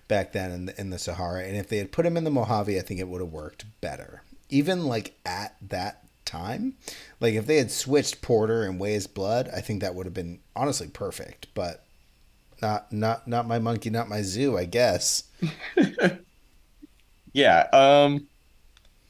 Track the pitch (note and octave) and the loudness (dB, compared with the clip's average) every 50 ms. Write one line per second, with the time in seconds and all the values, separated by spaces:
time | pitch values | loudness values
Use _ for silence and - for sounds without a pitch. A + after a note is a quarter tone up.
0 | _ - G#2+ G2+ F#2+ - - G2 F#2 F#2 F2+ F2+ F2+ F#2 - - G2 F#2+ F2+ F2 | _ -2 0 0 0 -2 -4 -6 -6 -6 -6 -8 -8 -10 -10 -8 -8 -8 -8 -8
1 | - - E2 F2 F2+ F2 F2+ F#2 F#2 F#2+ G2 G#2 F#2+ - A2+ G#2 G2 - - - | -8 -8 -6 -6 -6 -4 -4 -6 -6 -6 -6 -6 -6 -4 -4 -4 -4 -4 -2 0
2 | E3 F3 E3+ E3+ E3 D#3+ C#3+ B2 G#2+ G#2+ A#2 G#2 G2+ G#2 G2 F#2 F2 - G2+ F2+ | 0 2 0 0 -2 0 0 0 0 0 0 0 0 0 -2 -2 -4 -4 -8 -8
3 | F#2 F#2 F2+ F2+ F2+ E2 D#2 D#2 D2+ D2+ - - - G#2+ - - - D#2 C2+ - | -8 -8 -8 -8 -8 -8 -10 -12 -14 -14 -16 -18 -20 -20 -14 -12 -10 -10 -10 -10
4 | - - - - - - - - _ - C#3 C#3 D3 F3+ F#3 F3+ E3 C3+ A#2 A2 | -14 -18 -20 -20 -20 -20 -20 -20 _ 0 0 2 2 2 0 0 0 -2 -2 -2
5 | F#2+ - _ _ - F2+ F2+ F#2+ G#2 - - - G2+ F#2+ G2 F2+ F#2+ G#2 - _ | -4 -8 _ _ -10 -8 -8 -8 -8 -10 -14 -16 -12 -8 -6 -6 -6 -8 -10 _
6 | _ - _ _ - - - D#2+ F2 G#2 B2+ G#3 A#3 C4 C4 _ - - - - | _ -20 _ _ -14 -12 -10 -8 -8 -8 -6 -6 -6 -8 -8 _ -16 -16 -16 -16
7 | - - - - A#2 A#2 G#2+ A2 G#2+ C#3+ D#3 D3 A2 - - - - C3 C#3+ C#3+ | -18 -18 -8 0 0 0 2 0 0 2 4 4 2 2 -2 -6 -2 2 2 2
8 | - - - - - - A#2+ G#2+ A2 A2 A2+ A2+ G#2+ F#2+ F#2 F#2 G2 G#2 G#2+ G#2 | 2 2 -6 -6 0 2 4 4 4 2 2 0 0 -2 -4 -4 -2 -2 -2 -2
9 | F#2 - - G2+ F#2+ G2+ A2+ B2 C3 - - G2+ - - A2 F#2 G2+ F#2 F2+ F#2 | -4 -6 -6 -4 -2 0 0 0 -2 -4 -6 -8 -6 -4 -4 -4 -4 -4 -6 -6
10 | F#2 F2+ F2+ F#2+ F2 E2+ F2 - _ _ - G#2+ C3+ C#3+ C3+ - E2+ D2 - - | -8 -8 -8 -8 -8 -10 -12 -14 _ _ -6 -4 -2 -2 -2 -4 -6 -10 -10 -8
11 | G2+ F2+ - - - - - - - - - G#2 F2+ E2+ E2 - _ _ _ _ | -8 -8 -8 -10 -14 -16 -16 -20 -18 -12 -8 -6 -6 -6 -8 -12 _ _ _ _
12 | _ _ _ _ _ _ _ _ _ _ - - A2+ G#2+ G#2+ G#2 - - G#2+ G#2+ | _ _ _ _ _ _ _ _ _ _ -12 -6 -4 -2 -2 -4 -6 -6 -4 -2
13 | A2 A2 A2+ - - A#2+ A#2 A#2 A#2 A#2 A#2 A#2 A2+ A#2 A#2 G#2 - A2+ A2 A#2 | 0 0 -2 -2 -4 -4 -4 -2 -2 -2 -2 -2 0 -2 -2 -2 -4 -4 -2 -2
14 | A#2 G#2+ G#2 G#2+ G2+ F#2+ F2+ A2+ C#3 C#3 A2 F2+ F2+ E2+ F2+ A#2+ B2 A2 F2+ F2 | -4 -4 -4 -4 -4 -4 -2 0 0 0 0 0 -2 0 2 2 4 4 2 2
15 | - - - - - _ _ - F3+ D3+ - - - - - F4 A3+ - - - | 0 0 -2 -2 -4 _ _ -6 -6 -6 -6 -8 -10 -2 2 2 2 2 2 2
16 | - F#3 - - - _ _ _ _ _ _ _ _ _ _ _ - - _ _ | 2 0 0 -2 -16 _ _ _ _ _ _ _ _ _ _ _ -20 -20 _ _
17 | _ _ _ _ _ - - C#3 C3+ G#2 E2+ E2 - - - C3+ C3+ C#3 C#3+ C#3+ | _ _ _ _ _ -4 2 6 8 8 8 8 8 8 8 8 10 10 10 8
18 | C#3+ C#3+ C#3+ C#3+ C#3+ _ _ _ _ _ _ _ _ - _ - _ - _ _ | 8 6 4 0 -4 _ _ _ _ _ _ _ _ -20 _ -20 _ -20 _ _
19 | _ | _